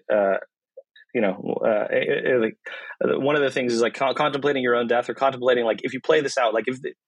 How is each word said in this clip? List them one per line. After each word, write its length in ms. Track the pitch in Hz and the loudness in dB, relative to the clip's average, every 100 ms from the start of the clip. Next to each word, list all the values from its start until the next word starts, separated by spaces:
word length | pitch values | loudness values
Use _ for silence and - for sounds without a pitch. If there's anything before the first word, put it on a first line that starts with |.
| - | -2
uh, 240 | 107 98 95 - _ _ - _ _ _ | 2 2 0 -6 _ _ -20 _ _ _
you 100 | 123 | -2
know, 360 | 101 92 - - 117 | -2 -2 -6 -2 0
uh, 220 | 104 - | 0 0
it, 360 | 127 - 143 143 | 0 0 -2 0
it, 140 | 127 | 2
like, 180 | 110 - - - - - | 0 -4 -14 -16 -16 -4
uh, 160 | 127 151 | -2 0
one 160 | 139 151 | 0 2
of 60 | |
the 80 | 139 | 0
things 240 | 143 123 | 0 0
is, 80 | 117 | 0
like, 140 | 117 - | 0 0
con-, 180 | 135 | -2
contemplating 480 | 127 151 139 143 135 | 0 0 0 0 0
your 140 | 123 120 | 2 2
own 100 | 120 | 2
death 240 | 120 123 | 0 0
or 60 | 117 | 0
contemplating, 500 | 135 127 127 123 117 | 0 2 2 2 2
like, 140 | 98 | 0
if 120 | 127 | -4
you 80 | 127 | -4
play 200 | - 156 | 0 2
this 160 | 135 - | 2 0
out, 160 | 117 | 0
like, 120 | 113 110 | 0 -2
if, 100 | 131 - - | -6 -10 -12